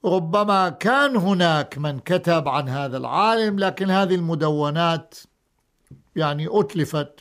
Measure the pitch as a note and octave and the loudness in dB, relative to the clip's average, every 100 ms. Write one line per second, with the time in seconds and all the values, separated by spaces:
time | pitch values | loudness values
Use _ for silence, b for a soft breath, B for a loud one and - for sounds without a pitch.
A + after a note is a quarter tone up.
0 | G3 F#3+ E3 G3+ G#3 G3 F#3 C#3 G3 C4+ | 0 0 0 0 2 2 0 0 0 2
1 | C#4+ B3 F3+ F#3+ F3 D#3 C#3+ C3+ D3 C#3 | 2 2 0 2 4 2 -2 -6 -6 -6
2 | - F3+ F3+ E3 C#3+ C3 C3+ C3+ C#3 B2+ | -2 -2 2 0 0 -2 -2 -4 -4 -6
3 | B2 D3 G#3 A3+ G#3+ G3+ G3 F3+ F#3+ F#3+ | -4 0 2 2 0 0 -2 -2 0 2
4 | G3 F3+ E3 E3 D#3 D3+ D3 D3+ E3+ E3 | 2 0 0 0 0 0 0 0 0 -2
5 | E3 - - _ _ _ _ _ _ - | -6 -20 -20 _ _ _ _ _ _ -20
6 | _ - D#3 D3 D#3+ G3+ - E3 C#3+ D#3 | _ -4 -2 -2 0 0 0 -2 -2 -2
7 | D3 - | -6 -10